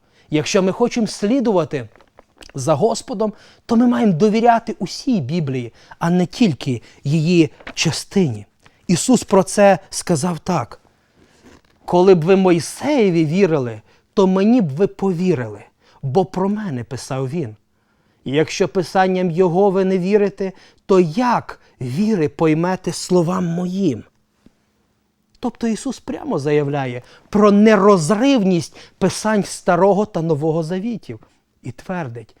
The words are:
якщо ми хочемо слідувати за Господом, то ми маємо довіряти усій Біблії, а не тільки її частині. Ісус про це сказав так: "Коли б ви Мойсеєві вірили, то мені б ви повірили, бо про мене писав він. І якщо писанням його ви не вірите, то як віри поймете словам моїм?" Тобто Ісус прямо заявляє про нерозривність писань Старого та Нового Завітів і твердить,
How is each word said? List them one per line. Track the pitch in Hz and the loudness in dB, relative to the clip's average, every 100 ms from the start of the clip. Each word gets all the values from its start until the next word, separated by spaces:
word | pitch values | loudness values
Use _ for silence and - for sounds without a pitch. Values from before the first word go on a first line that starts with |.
| _ _ - | _ _ -4
якщо | 151 - 202 | -4 0 0
ми | 185 | 0
хочемо | 175 240 240 202 | 0 -2 -2 -4
слідувати | - 202 277 233 180 151 143 110 _ _ _ _ _ - | -4 -2 0 0 0 -2 -6 -10 _ _ _ _ _ -16
за | 139 127 | -6 -2
Господом, | 139 220 226 - 208 214 - - _ - | 0 0 -2 -8 -6 -6 -6 -18 _ -2
то | 233 | 2
ми | 247 | 2
маємо | 240 226 | 2 2
довіряти | 156 214 220 233 233 - - | 2 2 2 2 2 -2 -8
усій | 185 - - 220 | -10 -8 -4 -2
Біблії, | 123 175 135 131 117 - - - | -2 -4 -4 -6 -8 -14 -20 -6
а | 170 | 0
не | 180 175 | 0 0
тільки | - 247 131 139 120 - _ | 0 0 0 -4 -6 -8 _
її | 139 160 156 180 151 - - | -4 0 2 2 2 -2 -12
частині. | - 165 - - 202 160 107 - _ _ _ - | -4 -4 -4 -4 0 0 -2 -12 _ _ _ -4
Ісус | 180 - 233 | 0 2 2
про | - 202 | 2 2
це | 180 - 202 190 - | 2 2 4 2 -2
сказав | - - 160 180 160 | -8 -4 -2 -2 -6
так: | - 170 117 - _ _ _ _ _ _ _ _ _ _ - | -4 -4 -6 -12 _ _ _ _ _ _ _ _ _ _ -2
"Коли | 180 190 180 | 2 4 4
б | |
ви | 160 196 | 4 4
Мойсеєві | 185 170 - - 247 294 202 170 156 | 4 2 -2 -6 -2 2 2 2 0
вірили, | 180 190 151 120 110 - _ _ | 2 2 0 -4 -10 -18 _ _
то | - 190 | 0 2
мені | 185 208 254 | 2 2 2
б | 165 | 0
ви | 139 196 | -2 -4
повірили, | - 196 170 185 139 113 101 - _ _ _ | -2 -4 -2 -2 -2 -4 -12 -20 _ _ _
бо | 135 156 185 | -4 -2 -2
про | 180 196 | -2 -4
мене | 208 208 123 | -4 -6 -8
писав | 113 123 - 131 131 | -8 -12 -8 -8 -6
він. | 170 120 107 _ _ _ _ _ _ 131 | -6 -8 -12 _ _ _ _ _ _ -4
І | |
якщо | 143 156 - 185 | -2 0 -2 -2
писанням | 190 170 190 190 185 180 | -2 -2 0 0 0 0
його | 160 185 175 202 | 0 2 2 2
ви | 185 190 | 2 0
не | 190 | 0
вірите, | 180 208 202 - 190 - _ _ - | 2 2 0 -4 -10 -12 _ _ 0
то | 190 | 2
як | 170 170 247 190 - - _ - | 2 0 -2 -2 -4 -16 _ -12
віри | 127 139 214 202 147 | -6 -2 0 0 -2
поймете | - 160 156 175 185 180 | 0 0 2 0 -4 -6
словам | - - 180 165 185 175 | -8 -2 0 0 -2 -4
моїм?" | 170 180 190 185 107 - _ _ _ _ _ _ _ _ _ _ _ _ _ | -4 -4 -2 -2 -2 -8 _ _ _ _ _ _ _ _ _ _ _ _ _
Тобто | 247 - 233 | -10 -4 -4
Ісус | 208 269 - | -4 -6 -10
прямо | - - 294 175 | -10 -10 -6 -4
заявляє | 143 151 143 143 131 123 - - _ | 0 0 0 -4 -6 -10 -16 -20 _
про | 208 208 | 4 6
нерозривність | 202 220 214 202 196 151 208 277 269 190 175 - - - - | 6 6 6 6 4 2 2 2 2 2 0 -2 -12 -20 -4
писань | 185 - 214 214 | -2 -2 -2 -2
Старого | 185 - - 175 196 190 214 | -2 -4 0 4 4 2 -2
та | 175 | -4
Нового | 160 147 160 160 | -2 -2 -2 -2
Завітів | 156 185 226 214 - 110 _ _ _ _ | -4 -6 -6 -10 -12 -18 _ _ _ _
і | 131 | -16
твердить, | - - 180 139 117 113 _ | -14 -10 -8 -8 -12 -18 _